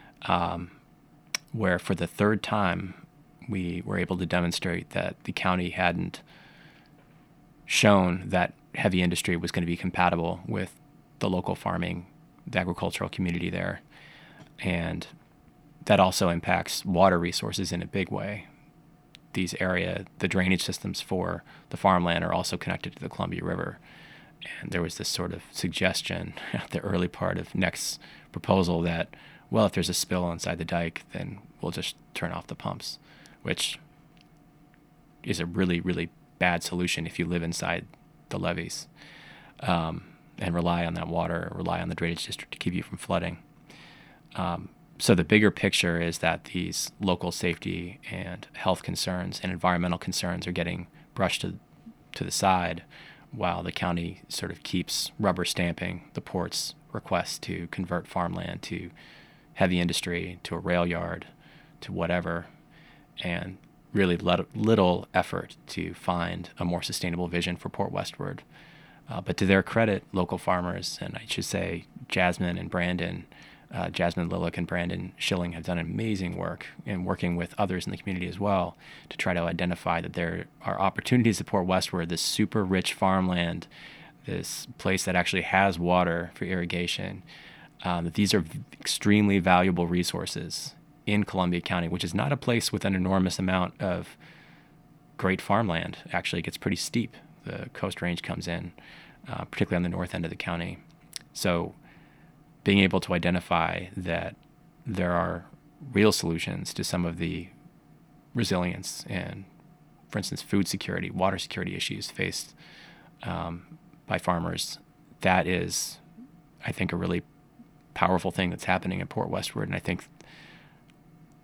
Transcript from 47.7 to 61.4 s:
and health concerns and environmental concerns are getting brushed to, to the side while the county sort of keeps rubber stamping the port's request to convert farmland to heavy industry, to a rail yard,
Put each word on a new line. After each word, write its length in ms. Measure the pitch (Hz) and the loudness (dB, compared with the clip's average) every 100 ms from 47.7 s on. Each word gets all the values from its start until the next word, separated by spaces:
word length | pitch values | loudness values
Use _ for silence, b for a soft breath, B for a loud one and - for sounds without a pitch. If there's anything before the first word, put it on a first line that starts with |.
| 87 87 - - | -6 -8 -12 -10
and 380 | 92 90 92 - | -8 -8 -10 -14
health 280 | - 95 90 | -4 0 0
concerns 580 | - 85 - 90 92 - | -2 -4 -2 -2 -4 -4
and 80 | 92 | -6
environmental 460 | 90 92 87 87 85 | 0 2 2 2 -2
concerns 500 | - - 92 87 90 | -4 -4 -2 -4 -4
are 60 | |
getting 340 | 87 85 90 87 B B | -2 -2 -4 -10 B B
brushed 280 | - 92 - | -2 0 0
to, 140 | 90 92 - - - - - | -4 -8 -16 -20 -20 -20 -16
to 100 | - | -8
the 80 | 92 | -4
side 520 | - 95 92 87 82 - B B B B | 2 4 4 2 -4 -10 B B B B
while 300 | 113 90 87 | -4 -2 0
the 120 | 87 | -4
county 480 | - 90 87 85 95 - | -2 0 0 -2 -8 -10
sort 220 | - 87 | -8 -8
of 120 | 87 | -8
keeps 480 | - 90 - - - - | -4 -2 -2 -4 -4 2
rubber 240 | 101 90 | 2 2
stamping 640 | 85 - 87 80 90 90 - | 0 0 0 -2 -6 -8 -10
the 80 | - | -10
port's 540 | - 92 90 - - - - | -6 -4 -4 -4 -6 -10 -12
request 480 | 107 - 90 - - | -12 -2 -2 0 -6
to 240 | - 90 85 | -8 -8 -6
convert 400 | - 90 90 - | -6 -4 -4 -4
farmland 540 | 92 87 90 87 90 | -4 -2 -4 -6 -8
to 280 | - 87 90 - B B B B B - | -8 -8 -10 -16 B B B B B 2
heavy 260 | 92 90 | 4 4
industry, 580 | 87 - 92 87 90 90 | 2 0 -2 -4 -6 -10
to 120 | - 85 | -8 -6
a 40 | |
rail 280 | 87 87 87 | 0 2 2
yard, 400 | 87 85 85 - - | 0 -2 -6 -10 -20